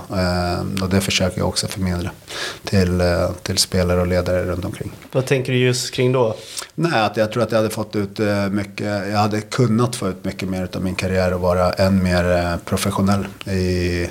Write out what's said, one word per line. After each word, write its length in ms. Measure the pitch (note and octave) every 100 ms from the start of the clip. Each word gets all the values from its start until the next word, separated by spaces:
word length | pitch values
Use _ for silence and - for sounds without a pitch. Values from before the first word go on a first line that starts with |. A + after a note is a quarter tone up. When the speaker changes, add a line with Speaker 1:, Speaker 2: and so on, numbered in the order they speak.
| -
Speaker 1:
Eh, 720 | G2 F2+ F2+ F2 F2 F#2+ G2
och 60 | F#2+
det 120 | F#2+
försöker 380 | - - F#2 F#2+
jag 80 | F#2
också 200 | - G#2+
förmedla 440 | - F#2 F2 F2+ - - - - -
till, 380 | - G2+ F2+ F2+
eh, 300 | F2 E2+ F2+ F2+
till 140 | - F#2+
spelare 440 | - F#2 F2 F2+
och 60 | F2+
ledare 360 | F2+ F2+ F2+ F2+
runt 200 | F2 F2
omkring. 260 | - - - -
Speaker 2:
Vad 140 | C3+ C3
tänker 260 | C#3 B2
du 60 | B2+
just 340 | B2+ B2 -
kring 180 | - B2+
då? 240 | C3 A2+ G#2+ - - - -
Speaker 1:
Nej, 260 | E3 B2+
att 160 | G#2 A2+
jag 140 | G#2+
tror 120 | A#2+
att 80 | A2
jag 80 | A2+
hade 100 | A2
fått 260 | A2+ G#2+ G#2+
ut, 240 | G2 G2+
eh, 300 | G#2 G2+ G2
mycket, 600 | G2+ G2 G2 G#2 G#2 F#2+
jag 80 | G#2
hade 240 | G#2+ G#2+
kunnat 540 | - - A#2+ A2 B2 -
få 140 | F#2+
ut 140 | F#2 F#2+
mycket 240 | - F#2+
mer 200 | F#2 F2+ G2
av 80 |
min 120 | F#2 F2
karriär 380 | F#2 F#2 F#2
och 80 | F2+
vara 320 | F2+ F2+ F2+
än 300 | - F#2+ G2
mer, 340 | F#2 F2+ F2 F2
eh, 200 | F2 E2+ -
professionell 600 | F#2+ G2+ G2+ G2 G2+ G2 - G#2
i, 640 | F#2+ F2+ F2+ F2 F2 E2+